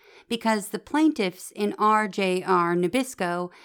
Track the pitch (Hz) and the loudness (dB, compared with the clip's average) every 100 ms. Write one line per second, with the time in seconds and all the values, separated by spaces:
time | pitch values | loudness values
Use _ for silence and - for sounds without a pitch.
0 | _ - _ 226 226 220 196 202 - 294 | _ -20 _ -4 0 -2 -4 -10 -4 2
1 | 311 302 190 - - - 208 - 214 214 | 2 2 -2 -4 -14 -4 -4 2 2 4
2 | 214 185 190 185 180 185 170 175 180 247 | 0 -2 0 0 2 2 2 2 2 0
3 | 262 - 180 175 180 - | -2 -4 -4 -4 -6 -10